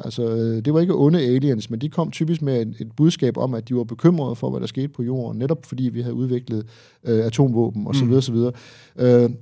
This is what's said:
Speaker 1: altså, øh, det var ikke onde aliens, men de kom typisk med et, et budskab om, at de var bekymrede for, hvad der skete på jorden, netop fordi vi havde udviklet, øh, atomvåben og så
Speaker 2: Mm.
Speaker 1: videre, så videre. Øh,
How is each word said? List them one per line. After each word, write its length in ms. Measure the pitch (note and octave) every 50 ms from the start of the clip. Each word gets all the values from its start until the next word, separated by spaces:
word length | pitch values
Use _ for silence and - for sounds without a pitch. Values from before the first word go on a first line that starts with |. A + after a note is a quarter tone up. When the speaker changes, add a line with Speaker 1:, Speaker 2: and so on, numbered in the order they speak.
| -
Speaker 1:
altså, 180 | A2+ A2 -
øh, 420 | A#2+ A2+ A2+ A2+ A2+ A#2 A2+ A2+ A2
det 100 | D3 D3+
var 60 | D#3+
ikke 140 | E3+ F#3 -
onde 260 | - C#3+ D3 E3+ F3
aliens, 500 | C3+ B2 B2+ C3 C#3 C#3+ B2 G#2+ G#2 -
men 100 | A#2 A2+
de 80 | C3+ D#3
kom 220 | - - D#3+ D3
typisk 320 | - - E3+ D#3+ E3+ D#3
med 200 | D3+ C#3 C3 A#2+
et, 120 | A2+ A2 A2 A2+
et 80 | A2 A2+ -
budskab 400 | - D3+ E3 - - C#3+ A#2+ A#2
om, 180 | - A#2+ C3 B2
at 140 | A2+ A2 -
de 80 | B2+
var 80 | B2 A#2
bekymrede 500 | A2+ A#2+ A#2 - E3 F3+ D#3+ C#3 B2+ A#2+
for, 140 | - C#3 B2+
hvad 100 | C3 B2+
der 60 | B2
skete 220 | A#2 - C3+ C3+ C#3+
på 140 | C#3+ -
jorden, 360 | A#2 A#2+ C3 C3 A#2+ A#2 A2 A2
netop 280 | B2+ C#3 D#3+ D#3 -
fordi 160 | - C3 B2 C3 A#2+
vi 80 | A2+ A#2+
havde 140 | A#2+ B2 A#2
udviklet, 520 | A#2+ C3 B2+ B2 B2 B2 - A2+ G#2+ G#2+ A2+ - - - _ _ _ -
øh, 200 | A#2+ A2+ A2 A2+
atomvåben 600 | A2+ A2 - C#3 C3 A#2 A#2 A#2 A#2 A2+ G#2 G#2
og 80 | G#2+ -
så 100 | C#3 B2+
Speaker 2:
Mm. 40 | A#2
Speaker 1:
videre, 120 | B2 C3+
så 100 | B2+ C3
videre. 200 | A#2 A#2 A#2+ B2 A#2 - - - - - - _ _ -
Øh, 320 | B2+ B2 B2 A#2+ A#2+ A#2+ B2 -